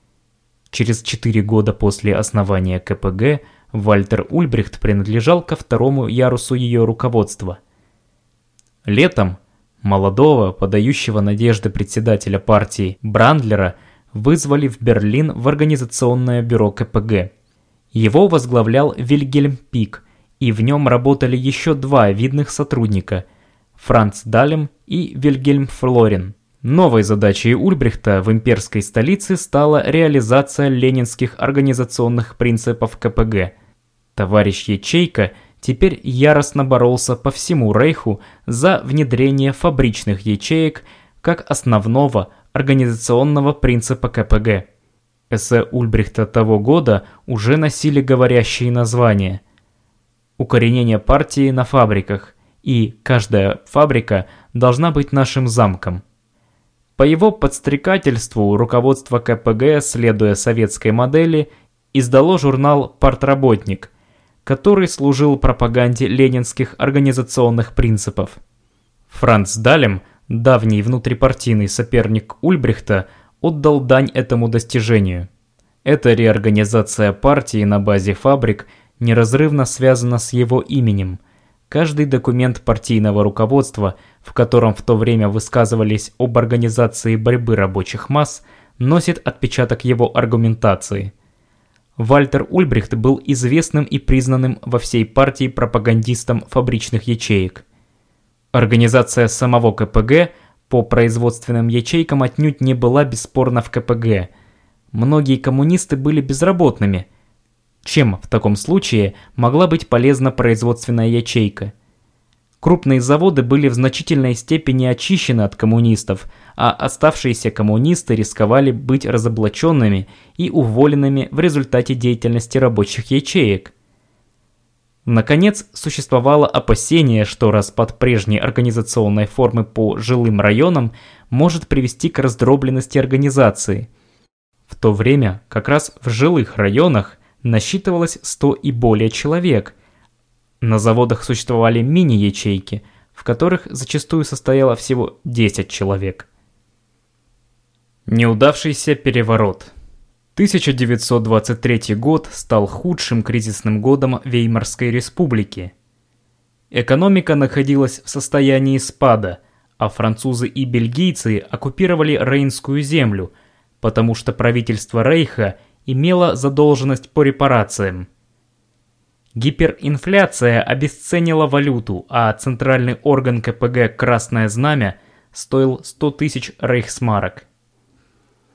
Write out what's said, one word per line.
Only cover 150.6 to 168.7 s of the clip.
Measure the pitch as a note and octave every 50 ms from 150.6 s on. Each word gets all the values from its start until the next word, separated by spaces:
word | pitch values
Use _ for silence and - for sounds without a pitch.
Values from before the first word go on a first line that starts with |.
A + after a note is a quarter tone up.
| - C#3+ C3
девятьсот | B2 B2 A#2 A#2+ A2+ - - B2 A#2+ A2
двадцать | A2 A2+ G#2+ - - A#2+ A2
третий | - A#2+ A#2+ A2 - - G#2+
год | G#2 A#2+ D3 D#3+ D3+ - -
стал | - - - - A#2 G#2+ G2+ F#2+
худшим | - - - F3+ E3+ - - - A#2+ A2+ G#2+
кризисным | - A#2 A#2+ G#2+ A2+ G2+ - - A2 G#2+ G#2+ G#2+
годом | C3 C#3 C#3 C3+ B2+ B2+ - -
Веймарской | C3 A#2+ A#2+ A#2 A2+ A2+ A2 G#2 - - - B2 A#2+ A#2
республики. | B2 A#2 - - - F3+ C#3 B2 G#2+ G2+ - - F#2+ F2+ F2+ - _ _ _ _ _ _ _ _ _ _ _ _ _ _ _ _ _ _ _
Экономика | - A#2+ A#2+ - C3 D3 F#3 G3 G3 F#3 D#3 - D#3
находилась | C#3+ C#3 B2+ - C#3+ C#3 C3+ C#3+ C3+ C3+ B2 - - -
в | -
состоянии | - C#3+ C3 - - C#3+ C#3 C3+ C3+ C3 C3+ C3+ C3+ C3
спада, | B2+ - - - C#3+ C3 A#2 A2 G#2 F2+ F2 - _ _ _ _ _ _ _ -
а | A2 G#2
французы | - - A2 A2+ A2 - - C3 B2 A#2 B2+
и | - - C3+ C3+
бельгийцы | B2 A#2+ A#2+ A#2 A#2 B2 C#3+ F#3 F#3 C#3 - - A2+ G#2+ G2+
оккупировали | - - - - - C#3 - - F#3+ F3+ F3+ D#3 D#3 D3+ D3 C#3
Рейнскую | C#3 B2+ C3+ C#3 C#3 C3+ - - - C3+ C#3 D3 C#3+
землю, | C#3 D#3+ D#3+ C3 A2+ G2+ F#2+ F2+ - - _ _ _ _ _ _ _ _ _
потому | - A2+ - A2+ A2+ A#2 A2
что | - - - -
правительство | - A#2+ A#2+ A#2 A#2+ A2+ - A2+ G2+ - - - A#2 A2+
Рейха | C3 D#3+ E3 D3 - - - G#2+ G2 - - _ _ _ _ _
имело | - C3 C3 D3 F3 F#3 F3+ F3 E3 -
задолженность | B2 C3 C#3 C3+ D3 D3+ D3 C#3+ B2 C3 C#3 C3 B2 - -
по | - D#3 C#3+
репарациям. | C#3 C3+ - C#3+ C3 B2+ A#2 G2+ - - - G2+ F#2+ F#2 F#2 F2 - _ _ _ _ _ _ _ _ _ _ _ _